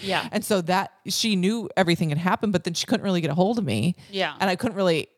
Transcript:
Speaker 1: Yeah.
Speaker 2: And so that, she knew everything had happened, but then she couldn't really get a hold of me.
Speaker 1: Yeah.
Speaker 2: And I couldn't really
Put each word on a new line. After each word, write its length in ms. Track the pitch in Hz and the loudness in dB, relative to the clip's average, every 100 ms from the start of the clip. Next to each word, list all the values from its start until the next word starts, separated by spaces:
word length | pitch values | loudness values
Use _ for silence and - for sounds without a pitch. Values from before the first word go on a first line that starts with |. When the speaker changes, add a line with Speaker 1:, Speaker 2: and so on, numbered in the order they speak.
Speaker 1:
Yeah. 280 | 196 170 247 | -4 -4 -2
Speaker 2:
And 120 | 214 | -4
so 160 | - 196 | 0 0
that, 280 | 165 185 - - 185 | 2 0 -2 -8 -6
she 300 | - 226 190 | -2 0 2
knew 320 | 185 226 202 - | 2 0 -2 0
everything 320 | 180 170 160 | 2 2 0
had 100 | 147 | 0
happened, 340 | 180 - 214 | 0 0 0
but 120 | 180 | 0
then 100 | 175 | -2
she 100 | 165 - | -4 -2
couldn't 180 | - | -2
really 160 | 196 180 | 0 0
get 100 | 156 | 0
a 40 | |
hold 240 | 160 190 233 | 2 2 0
of 60 | |
me. 300 | 151 104 165 - - | 0 0 0 -2 -6
Speaker 1:
Yeah. 240 | 196 165 143 | -4 -4 0
Speaker 2:
And 100 | 196 | 0
I 60 | 180 | 0
couldn't 200 | 247 196 | -2 0
really 300 | 185 160 - | 2 2 -2